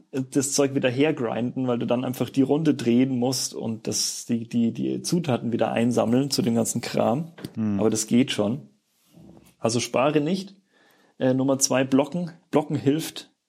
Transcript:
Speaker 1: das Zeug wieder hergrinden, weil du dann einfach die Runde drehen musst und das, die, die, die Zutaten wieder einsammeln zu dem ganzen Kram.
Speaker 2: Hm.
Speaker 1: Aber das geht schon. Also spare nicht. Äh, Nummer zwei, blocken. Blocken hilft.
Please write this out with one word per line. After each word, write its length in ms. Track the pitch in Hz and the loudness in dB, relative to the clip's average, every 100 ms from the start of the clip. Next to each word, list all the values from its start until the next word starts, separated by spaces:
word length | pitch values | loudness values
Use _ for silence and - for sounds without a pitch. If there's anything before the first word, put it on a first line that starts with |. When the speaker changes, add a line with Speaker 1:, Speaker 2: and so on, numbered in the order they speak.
| _ | _
Speaker 1:
das 440 | 135 131 147 131 | -6 -2 -2 0
Zeug 200 | - 139 | 2 2
wieder 160 | 135 127 | 2 0
hergrinden, 760 | 123 151 147 113 107 120 127 127 | 2 0 0 -2 -2 -4 -2 -2
weil 100 | 120 | -2
du 80 | 117 | 0
dann 180 | 120 | 0
einfach 260 | 127 120 123 | -2 -4 -2
die 120 | - | 0
Runde 320 | 131 143 160 | 2 2 2
drehen 420 | 123 120 120 131 127 | 0 2 2 2 0
musst 380 | 123 131 - | -2 -2 -4
und 320 | - 113 113 131 | -6 -8 -6 -6
das, 380 | 117 - - | -4 -4 -6
die, 240 | - 120 113 | -4 -4 -2
die, 240 | 120 117 | 0 0
die 300 | - 65 64 | 0 -4 -4
Zutaten 500 | - 175 156 117 120 | -2 -2 0 -2 0
wieder 180 | 113 117 | -2 0
einsammeln 600 | 123 120 117 107 123 139 | 2 2 2 2 2 2
zu 120 | - | 0
dem 140 | - 117 | 0 0
ganzen 240 | 110 120 | 0 -2
Kram. 520 | - - 110 123 165 - - | -4 0 0 0 -4 -12 -12
Speaker 2:
Hm. 240 | - 110 101 | -4 -2 0
Speaker 1:
Aber 120 | 110 | 2
das 180 | 113 - | 0 2
geht 240 | 120 123 | 2 2
schon. 380 | - 104 139 - _ _ _ _ - - - - _ | 0 -2 -4 -8 _ _ _ _ -20 -20 -20 -20 _
Also 180 | 117 117 | -2 0
spare 420 | - - 139 151 | 0 0 2 2
nicht. 360 | 147 190 - - _ _ _ _ _ - | 2 -2 -6 -16 _ _ _ _ _ -2
Äh, 160 | 131 | 2
Nummer 240 | 127 135 135 | 2 2 2
zwei, 260 | - 131 | 2 2
blocken. 480 | 131 135 143 175 175 - _ | 4 2 2 -2 -6 -10 _
Blocken 240 | 139 151 | -2 0
hilft. 560 | 147 139 151 156 - - _ | 0 0 0 -2 -10 -18 _